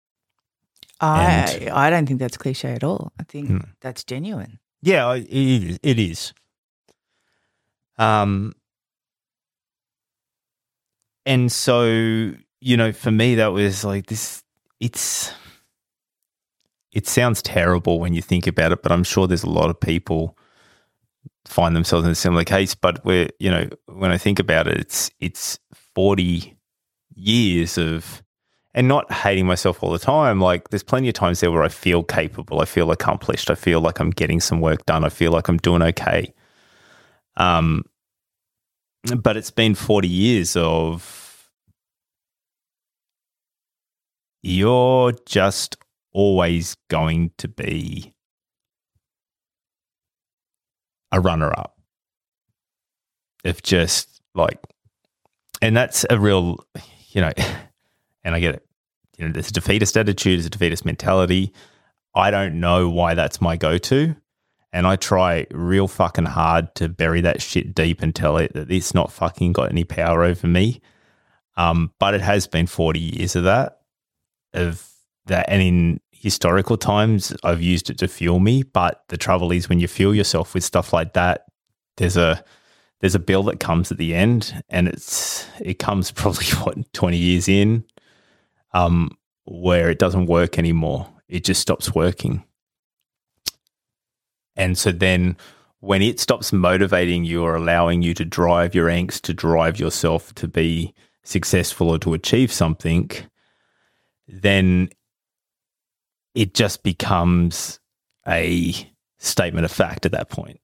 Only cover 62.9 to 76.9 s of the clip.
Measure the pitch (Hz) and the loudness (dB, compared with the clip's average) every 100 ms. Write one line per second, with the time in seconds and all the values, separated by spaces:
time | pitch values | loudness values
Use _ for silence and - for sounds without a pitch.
62.9 | 85 85 85 76 - 85 85 80 85 - | 0 0 0 -2 -2 -4 0 0 -2 0
63.9 | 135 160 156 _ _ _ _ _ 90 90 | 0 0 -4 _ _ _ _ _ -2 0
64.9 | 95 - 95 90 82 - 76 87 98 95 | 0 0 2 2 0 -4 -6 0 2 0
65.9 | - 85 - 80 71 82 82 82 - 82 | 0 -2 0 -2 0 2 2 0 -4 -6
66.9 | 90 82 85 87 - - - - 87 82 | -2 0 2 0 -2 -4 -4 -2 0 0
67.9 | 87 80 - 76 80 82 73 78 92 - | 0 -4 -2 0 0 -2 -6 -4 -4 0
68.9 | 95 - - 85 - 87 87 - 85 85 | 0 -2 -4 -6 -2 -2 0 -2 -2 -4
69.9 | - 85 85 87 87 85 90 107 120 _ | -4 0 2 2 0 0 2 2 -2 _
70.9 | _ _ _ _ _ _ - 87 85 82 | _ _ _ _ _ _ -2 0 0 -2
71.9 | - 98 101 92 101 - 82 87 - 80 | 0 0 2 2 0 0 -2 -2 0 -2
72.9 | 80 82 - 90 92 90 113 135 - _ | -2 -6 -6 -4 0 2 2 0 -8 _
73.9 | _ _ _ _ _ _ 90 87 85 - | _ _ _ _ _ _ -4 -4 -4 -12
74.9 | _ _ _ - 90 - 98 92 87 85 | _ _ _ -4 -2 2 2 4 4 2
75.9 | - - _ 104 - 87 92 92 113 - | 0 -8 _ -6 -2 2 2 2 0 2